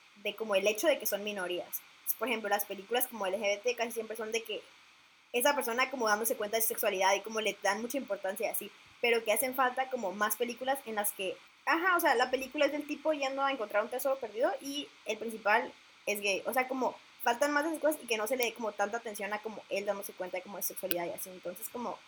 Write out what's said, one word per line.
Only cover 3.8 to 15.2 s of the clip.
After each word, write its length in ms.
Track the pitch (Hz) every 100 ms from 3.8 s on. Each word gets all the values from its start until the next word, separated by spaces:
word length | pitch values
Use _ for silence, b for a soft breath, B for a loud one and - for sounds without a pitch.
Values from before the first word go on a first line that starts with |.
| 233
siempre 240 | 226 220 220
son 160 | 220
de 100 | 226
que 200 | 226 190 - - - - - _ _
esa 220 | 240 285
persona 360 | 285 240 233 262
como 180 | 262 220
dándose 280 | 208 226 240
cuenta 200 | 208 226
de 60 |
su 60 | -
sexualidad 460 | 220 214 190 185
y 60 | 202
como 200 | 220 220
le 160 | 208 -
dan 180 | 196 208
mucha 180 | 240 277
importancia 480 | 226 196 190 214 180
y 40 |
así, 200 | - 202 - - -
pero 240 | 240 233
que 80 | 226
hacen 220 | 220 262
falta 340 | 254 254 247 262
como 240 | 247 196
más 240 | 202 214 220
películas 420 | 240 240 262 269 226
en 100 | 214
las 160 | 208
que, 240 | - 185 - - -
ajá, 320 | 254 330 370 349
o 40 |
sea, 140 | 330
la 160 | 240 247
película 360 | 262 262 302 277
es 60 |
del 140 | 294 294
tipo 260 | 294 311
yendo 300 | 294 269 269
a 80 | 269
encontrar 320 | 262 214 208
un 60 | 226
tesoro 280 | 254 269 269
perdido 320 | 220 208 311 -
y 280 | 277 285 - - -
el 100 |
principal 560 | 214